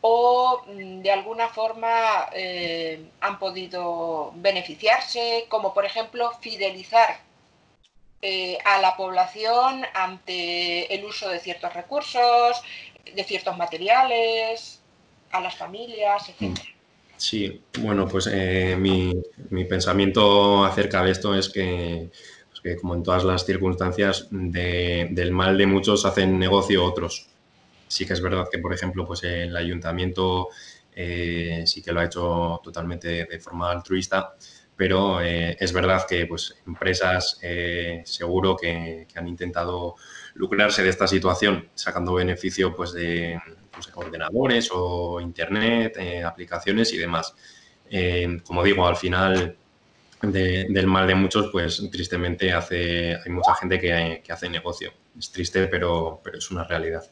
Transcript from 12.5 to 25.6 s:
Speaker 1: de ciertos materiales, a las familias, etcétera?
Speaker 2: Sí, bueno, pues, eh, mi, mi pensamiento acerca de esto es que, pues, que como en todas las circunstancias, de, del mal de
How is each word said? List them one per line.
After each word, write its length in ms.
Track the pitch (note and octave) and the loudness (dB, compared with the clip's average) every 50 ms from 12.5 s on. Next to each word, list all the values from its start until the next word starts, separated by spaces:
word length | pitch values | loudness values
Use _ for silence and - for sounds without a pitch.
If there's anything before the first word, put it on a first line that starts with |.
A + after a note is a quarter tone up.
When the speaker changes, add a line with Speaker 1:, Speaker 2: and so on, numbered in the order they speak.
| A#3+ A#3+ - - - - - - - - _ - - | 2 0 -6 -12 -18 -18 -18 -20 -20 -20 _ -14 -8
Speaker 1:
de 100 | G3 F#3 | -8 -6
ciertos 320 | - G#3 F#3 - G3+ F3+ | -4 -6 -4 -4 -4 -4
materiales, 1200 | F3 F3 E3+ D#3+ D#3+ F3 G3 A3+ B3+ C4 C4 A#3+ A#3 A3+ A3+ A3+ A3+ A3+ A3 A3+ A3+ - - - _ _ _ _ _ _ _ _ _ _ _ | -4 -4 -6 -4 -6 2 4 4 4 6 4 2 2 2 2 0 0 -2 -2 -4 -6 -10 -16 -20 _ _ _ _ _ _ _ _ _ _ _
a 100 | - F#3 | -6 -4
las 160 | F3+ F3+ - | -4 -4 -8
familias, 720 | - - F#3 F#3 G#3+ A#3+ A#3+ A3+ G#3+ G#3 G3+ G3+ G#3 - - | -10 -12 -12 -12 -14 -14 -12 -6 -2 2 2 2 2 0 -6
etcétera? 400 | F3+ - G#3+ G3 F3+ - - - - _ _ _ _ _ _ _ _ | -10 -6 -6 -4 -4 -6 -10 -14 -20 _ _ _ _ _ _ _ _
Speaker 2:
Sí, 460 | - - - - A2 G2+ F#2+ - - _ _ _ - | -6 -6 -4 -2 -2 -2 -4 -6 -10 _ _ _ -4
bueno, 260 | A2+ G#2+ G#2 G2 F#2+ | -2 0 2 2 2
pues, 220 | F2 F#2 F#2+ F#2 G#2+ G2+ | 2 0 0 0 0 0
eh, 440 | G2 F#2+ F#2 F#2 F#2 F#2 F#2 F#2 F#2 | 0 2 2 2 2 2 2 2 2
mi, 360 | F#2+ G2 F#2+ F#2 F#2 F2+ F2+ F2+ F2+ - - - - - | 4 4 4 4 2 2 0 -2 -4 -8 -14 -18 -12 -6
mi 140 | G2 F2+ F2+ | -4 -4 -2
pensamiento 1000 | E2+ G2 F#2 F2+ F#2+ F2+ G2 G2 G2 F#2+ A2+ G#2+ G#2 G2+ G2+ G2+ G2+ G2+ G2+ G2 | 0 0 0 2 2 4 4 4 4 6 6 6 8 8 8 8 8 8 6 6
acerca 380 | F#2+ F#2 - G2+ G2 - F#2+ F2+ | 6 4 2 0 2 2 4 4
de 80 | F#2 F#2+ | 4 2
esto 220 | F#2 - G#2 G2+ | 2 0 0 2
es 140 | G2 F#2+ - | 2 0 0
que, 640 | - G2+ F#2 F2+ F2+ F2 F2 E2+ E2+ E2+ E2 E2+ - - - - - - - _ | -2 -2 -2 0 0 -2 -2 -2 -4 -4 -6 -10 -14 -18 -20 -20 -20 -20 -20 _
pues, 100 | _ - _ | _ -10 _
que 140 | F2 F2 | -6 -6
como 180 | F2 - F2+ F2 | -4 -4 -4 -2
en 80 | F2 F2 | -2 0
todas 220 | F#2 F2+ F#2 F2+ | 2 2 4 4
las 200 | F#2+ F2+ F2+ - | 4 2 2 2
circunstancias, 840 | - F#2+ F#2 F#2+ F#2 F2+ F2+ F#2 F2+ F2 F#2 G2+ G2 F#2 - - - | 0 0 0 2 0 0 2 0 -2 2 2 2 2 2 0 -4 -6
de, 800 | - F#2+ F#2 F2 F2 F2+ F2 F2+ F2 F2 F2+ F2 F2 F2 F2 E2 | -6 -4 -4 -2 -2 -2 -2 0 0 0 0 0 0 0 0 -2
del 220 | F2 F2 F2 F2 F2+ | 0 -2 0 0 2
mal 240 | F#2 F#2 F#2+ G2 | 2 4 4 6
de 100 | F#2+ | 6